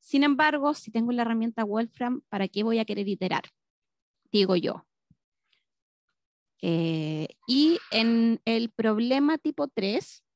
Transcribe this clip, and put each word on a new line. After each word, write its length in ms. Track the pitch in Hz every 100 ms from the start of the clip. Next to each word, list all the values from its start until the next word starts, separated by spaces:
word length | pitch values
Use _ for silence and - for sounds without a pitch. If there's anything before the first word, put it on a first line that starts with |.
Sin 220 | - 277
embargo, 520 | 285 277 302 294 285
si 160 | 302 -
tengo 180 | 226 233
la 120 | 240
herramienta 420 | 226 226 226 226
Wolfram, 560 | 214 208 233 _ 240 247 _
¿para 180 | 202 190
qué 160 | 202
voy 160 | 220 226
a 60 |
querer 240 | 214 208 202
iterar? 340 | 196 185 - - _ _ _ _ _ _ _ _
Digo 240 | 214 190
yo. 300 | 185 - - _ _ _ _ _ _ _ _ _ _ _ _ _ _ _ _ _ _
Eh, 680 | 185 165 165 160 156 156 156 - -
y 300 | 262 302 339 -
en 500 | 226 226 233 233 226
el 260 | - 226 226
problema 680 | - 220 214 233 262 285 311
tipo 300 | 302 302 285
tres 560 | - 196 240 - - _